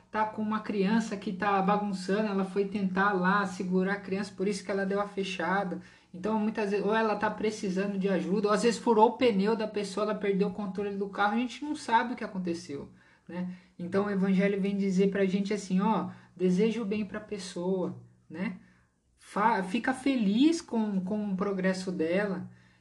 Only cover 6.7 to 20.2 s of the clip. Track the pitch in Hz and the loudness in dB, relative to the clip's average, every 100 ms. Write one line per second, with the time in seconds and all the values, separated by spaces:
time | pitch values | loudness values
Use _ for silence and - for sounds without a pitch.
6.7 | 202 185 220 220 208 214 - 214 208 202 | 0 2 2 2 0 -2 -2 -2 -2 -2
7.7 | 185 202 196 196 180 156 208 202 202 233 | -2 -2 0 0 0 0 0 2 4 2
8.7 | - 240 214 226 - 254 196 208 220 214 | 2 4 6 6 6 2 4 2 0 -2
9.7 | 208 196 202 214 196 202 185 208 - 196 | -4 -4 -2 -2 0 0 2 0 -2 -6
10.7 | 208 202 196 196 - 208 226 247 - 294 | -4 -4 -4 -4 0 0 0 -2 -4 -8
11.7 | 294 - 233 240 247 220 185 180 165 - | -6 0 2 2 -4 -6 -4 -4 -4 -6
12.7 | 143 - - - _ - 175 180 - - | -10 -12 -18 -20 _ -12 -8 -8 -10 -16
13.7 | - 175 196 202 190 196 185 202 202 196 | -12 -2 0 0 2 4 4 4 2 0
14.7 | 196 196 185 196 196 196 202 196 208 - | 0 2 4 4 4 2 2 0 -4 0
15.7 | 185 214 190 - - - - 185 180 226 | 2 2 2 -2 -8 -16 0 2 4 4
16.7 | 220 196 214 202 214 - 202 - 175 180 | 2 -2 -2 -4 -8 -8 -10 -8 -6 -2
17.7 | 190 156 - - _ - 160 214 - - | 0 -2 -6 -16 _ -16 -8 -6 -6 -14
18.7 | _ _ _ _ _ - 196 220 240 185 | _ _ _ _ _ -8 0 2 2 0
19.7 | 240 262 262 277 262 | -2 -2 -2 0 2